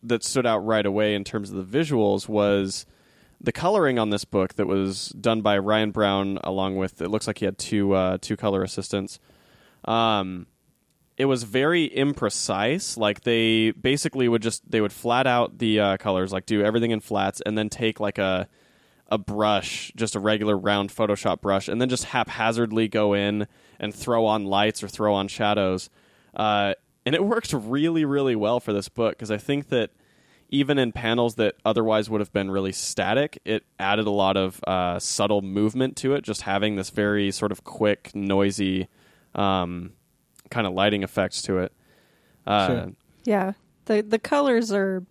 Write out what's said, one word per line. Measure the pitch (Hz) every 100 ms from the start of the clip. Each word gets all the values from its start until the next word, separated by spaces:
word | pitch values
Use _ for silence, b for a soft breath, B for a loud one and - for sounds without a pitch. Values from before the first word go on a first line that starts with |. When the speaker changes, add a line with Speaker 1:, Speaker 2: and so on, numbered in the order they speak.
Speaker 1:
that | 117 117
stood | - - 120
out | 110
right | 107 110 101
away | 98 107 104
in | 98
terms | 113 98
of | 95 92
the | 117
visuals | 160 135 104 101 -
was | 107 101 101 95 95 - b b b b b
the | -
coloring | - 170 214 156 123
on | 110
this | 101 -
book | 104 92 -
that | 95
was | 98 95 95 -
done | - 113 113
by | 107 101
Ryan | 98 107 107
Brown, | 101 104 98 98 98
along | - 95 95 95
with, | 95 -
it | 87
looks | 107 -
like | 104
he | 98
had | 95
two, | - 107 101
uh, | 95 92 92
two | - 107
color | 110 98
assistants. | 95 - 95 101 98 - b b b b b b -
Um, | 113 113 107 92 90 87 _ _ _ _ _ _ _
it | 135
was | 131
very | 117 113 143 170 156
imprecise. | - 135 139 110 - - 98 107 165 - -
Like, | 107 101
they | - 117 113 113 110
basically | - 127 143 165 135 123
would | 117
just, | 113 - _
they | 113
would | 104
flat | - 120 120 131
out | 123 120 -
the, | 117 107
uh, | 101 95
colors, | 107 92 92
like, | 98 -
do | 107
everything | 104 113 113
in | 110
flats, | - 104 98 - -
and | 107
then | 107
take, | - 113 107
like, | 104 98
a, | 95 92 101 b b b b b b
a | 107
brush, | 98 104 107 101 - - - -
just | 113 110
a |
regular | 101 107 107 101
round | 92 104 101
Photoshop | - 107 101 110 87
brush, | 101 98 -
and | 110
then | 127
just | 123 -
haphazardly | 127 113 - 110 113 117 110 110
go | 107 104
in | 101 101 104 104 b b b
and | 107
throw | 104 - 117 110
on | 107 101
lights | 98 104 -
or | 101
throw | - 107
on | 101 98
shadows. | - 107 104 95 92 - b b b b
Uh, | - 107 104 101 95 _ _ -
and |
it | 160
worked | 196 226 -
really, | 147 107 135 160 165 151
really | 143 135 113
well | 104 123
for | -
this | 101 98
book, | - 113 -
'cause | 107
I | 107
think | - 143 143
that | 127 110 _ b b b b b
even | 139 139 143
in | 123
panels | - 117 117 120 110
that | 107 - -
otherwise | 110 110 110 104
would | 110
have | 104
been | 104 98
really | 98 95
static, | 95 - - 95 117 147 - -
it | 107 _ _
added | 98 104 107
a |
lot | 101 95 98
of, | 95 92 -
uh, | 92 90 90
subtle | - - 104 104
movement | 98 98 107 117 131 -
to | 131 143
it, |
just | 131 107
having | - 98 107 101
this | 95
very | - 104 104 98
sort | 95 104
of | 98
quick, | - - 107 101 - 104
noisy, | 98 98 101 98 98 92 95 b b b b -
um, | 101 95 87 87 92 - _ _ _ _ -
kind | 120 104
of |
lighting | 92 101 104
effects | 95 - 92 -
to | - 95
it. | 92 _ b b b b b b -
Uh, | 104 95
Speaker 2:
Sure. | 117 92 - _ _ -
Speaker 3:
Yeah. | 208 185 196 _ _ -
The, | 214
the | 214 226
colors | - 294 285 233 220
are | 202 196 185 180